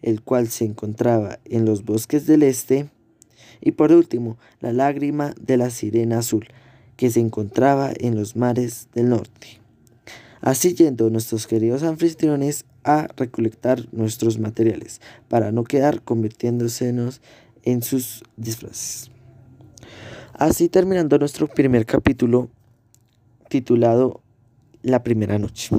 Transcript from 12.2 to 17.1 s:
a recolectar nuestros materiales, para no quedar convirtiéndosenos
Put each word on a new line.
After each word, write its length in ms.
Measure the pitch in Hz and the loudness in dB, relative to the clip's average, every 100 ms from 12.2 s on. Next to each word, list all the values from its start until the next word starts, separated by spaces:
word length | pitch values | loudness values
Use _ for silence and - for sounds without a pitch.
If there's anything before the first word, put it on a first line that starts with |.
| 160 147 139 147 - _ | 0 0 -2 -4 -10 _
a 240 | - 151 151 - | 0 0 0 -6
recolectar 720 | 123 - 113 - 120 127 117 | -6 -2 -4 -2 0 0 -2
nuestros 440 | - 110 107 113 110 | -4 -4 0 -2 0
materiales, 640 | 107 110 113 104 - - - - _ | -4 0 0 0 -10 -20 -20 -20 _
para 240 | 120 104 | -2 0
no 100 | 113 | -2
quedar 380 | 117 139 143 147 | 0 2 2 0
convirtiéndosenos 1200 | - 117 107 - 120 120 120 120 123 120 120 | -2 -2 -2 -4 -4 -2 -4 -2 -4 -2 -4